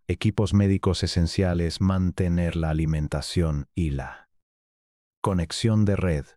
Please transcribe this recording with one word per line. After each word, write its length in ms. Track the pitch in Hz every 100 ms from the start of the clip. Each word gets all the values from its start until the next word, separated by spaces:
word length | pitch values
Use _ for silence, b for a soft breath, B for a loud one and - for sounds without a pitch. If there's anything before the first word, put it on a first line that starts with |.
| -
equipos 460 | 87 107 107 98
médicos 500 | 98 98 98 98 87
esenciales. 760 | 87 90 82 - 92 87 85 -
Mantener 760 | 95 95 92 - 90 87 85 82
la 160 | 80
alimentación 960 | 78 80 78 73 76 - 92 82 73 69
y 180 | - 80
la 360 | 67 65 - _ _ _ _ _ _ _ _ _ _
conexión 640 | - 92 82 - 113 110 101
de 100 | 95
red 300 | 92 76 -